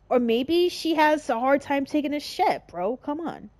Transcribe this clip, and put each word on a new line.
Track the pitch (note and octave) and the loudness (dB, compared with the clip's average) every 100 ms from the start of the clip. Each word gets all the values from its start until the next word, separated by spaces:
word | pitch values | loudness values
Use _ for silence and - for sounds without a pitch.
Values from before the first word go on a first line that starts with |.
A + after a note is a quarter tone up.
| - | 0
Or | B3+ | 2
maybe | A#3+ A#3 C4+ E4+ F4+ | 2 0 2 2 2
she | - D#4+ | 0 -2
has | D#4+ D4+ D4+ - | 2 4 2 0
a | A3+ | 0
hard | C4 C#4 | 2 0
time | - C#4 | 0 -2
taking | C4+ D4+ C#4+ | 0 -2 -2
a | D4 | -4
shit, | - - G4+ C#3+ - | -6 0 0 0 -6
bro. | E3+ F#3 B3+ | -4 -4 -4
Come | - D4+ | -6 -8
on. | D4+ - G#3+ | -8 -10 -14